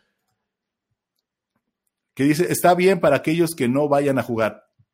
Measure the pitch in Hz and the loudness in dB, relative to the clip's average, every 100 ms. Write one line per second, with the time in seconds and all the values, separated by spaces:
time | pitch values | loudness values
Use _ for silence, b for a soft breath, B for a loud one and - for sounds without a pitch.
0 | _ _ _ _ _ _ _ _ _ _ | _ _ _ _ _ _ _ _ _ _
1 | _ _ _ _ _ _ _ _ _ _ | _ _ _ _ _ _ _ _ _ _
2 | _ - 139 147 170 160 175 180 185 190 | _ -2 0 0 -2 0 2 4 2 2
3 | 160 131 156 170 165 165 120 135 147 143 | 2 0 -2 -2 -2 -2 -2 -2 0 0
4 | 143 131 113 113 107 - _ _ _ | 0 -2 -4 -2 -4 -4 _ _ _